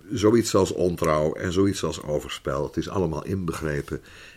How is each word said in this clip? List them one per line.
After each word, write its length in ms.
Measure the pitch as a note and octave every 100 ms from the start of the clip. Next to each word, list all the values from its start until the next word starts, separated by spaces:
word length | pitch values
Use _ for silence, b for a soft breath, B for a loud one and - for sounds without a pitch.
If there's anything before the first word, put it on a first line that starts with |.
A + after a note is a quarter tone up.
| E2+
zoiets 440 | A2 G#2 A#2 -
als 180 | G2+ F#2
ontrouw 600 | - F2+ E2 D#2+ D2+ D2+
en 200 | - F#2
zoiets 320 | F2 G2+ F#2
als 180 | D#2+ D#2
overspel, 640 | - D2 C#2+ - - C#2
het 120 | C#2 -
is 120 | D#2
allemaal 360 | G2 F2 D2
inbegrepen 800 | D2 F#2+ F2 - D#2 C#2+ - C2+ B B B